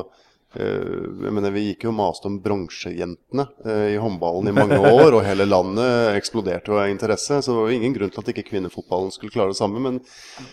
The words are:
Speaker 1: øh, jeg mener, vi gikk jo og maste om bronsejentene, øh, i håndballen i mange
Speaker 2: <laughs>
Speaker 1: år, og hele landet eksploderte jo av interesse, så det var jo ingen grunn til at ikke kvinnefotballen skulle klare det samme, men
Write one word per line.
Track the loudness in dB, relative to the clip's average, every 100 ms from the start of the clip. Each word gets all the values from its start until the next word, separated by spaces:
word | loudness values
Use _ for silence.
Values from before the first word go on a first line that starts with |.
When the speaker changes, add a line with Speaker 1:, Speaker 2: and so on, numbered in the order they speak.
| -2 _ _ _ _ -8
Speaker 1:
øh, | -4 -4 -6 -8 -8 -8 -4
jeg | -2
mener, | -2
vi | -2 -4
gikk | -4
jo | -4
og | -2
maste | -2 -2 -8
om | -6
bronsejentene, | -4 -4 -6 -10 -10 -8 -8 -10 _ -4 -4 -6 -4
øh, | 0 0
i | 0
håndballen | -2 -2 -2 0 0
i | 2
mange | 4 4 6
Speaker 2:
<laughs> |
Speaker 1:
år, | 8 8 8
og | 4
hele | 0
landet | 4 4 2 0 0 2 2 0
eksploderte | -2 -4 -2 -4 -2
jo | 0
av | 0
interesse, | -2 -2 -2 0 -2
så | 0
det | 0
var | 2
jo | 0
ingen | 0 -2
grunn | -4 -6
til |
at | -6
ikke | -6 -4
kvinnefotballen | -6 -6 -8 -4 -2 -2
skulle | -6 -8 -2
klare | 0
det | 0
samme, | -2 -2
men | -4 -4 -8 -20 -20 -20 -20